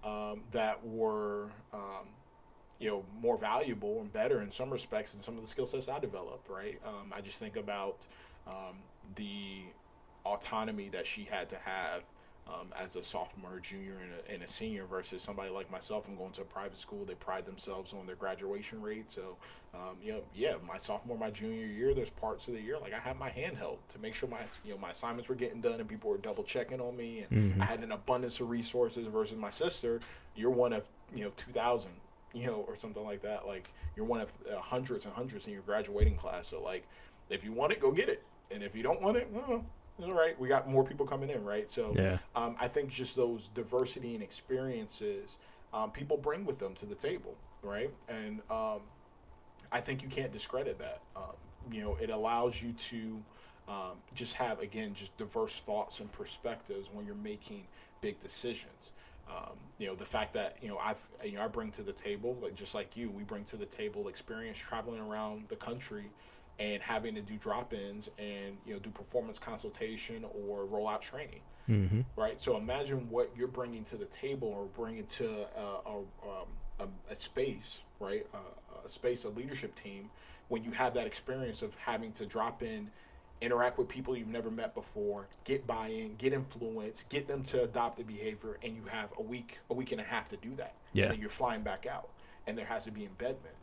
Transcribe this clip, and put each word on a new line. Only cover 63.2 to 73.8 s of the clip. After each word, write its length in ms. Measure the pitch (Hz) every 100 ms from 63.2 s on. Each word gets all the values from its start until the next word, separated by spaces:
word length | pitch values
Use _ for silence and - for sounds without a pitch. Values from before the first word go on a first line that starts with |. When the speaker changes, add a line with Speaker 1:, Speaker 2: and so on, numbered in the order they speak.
Speaker 1:
bring 220 | 104 104
to 120 | 104 110
the 100 | 101
table 420 | - 107 101 101
experience 500 | 92 - 110 113 107
traveling 420 | - 113 113 113
around 440 | 107 107 107 107 107
the 80 | 107
country 540 | - 123 - 104 101 - - - - -
and 240 | 104 101
having 320 | - 113 113
to 60 | 107
do 140 | 101 107
drop-ins 720 | 110 107 123 110 98 101 - -
and, 380 | 104 101 98 98 -
you 60 |
know, 60 | 101
do 100 | 98
performance 480 | 101 101 123 113 104
consultation 840 | - 110 107 - 110 110 - 113 113 104 101
or 200 | 101 98
rollout 340 | 104 107 107
training, 400 | - 139 147 - - - -
Speaker 2:
Mm-hmm. 320 | 107 95 107 131 -
Speaker 1:
right? 240 | 110 -
So 160 | - 110
imagine 520 | 110 131 139 135 117
what 220 | 113 120 120
you're 100 | 127
bringing 380 | 127 123 113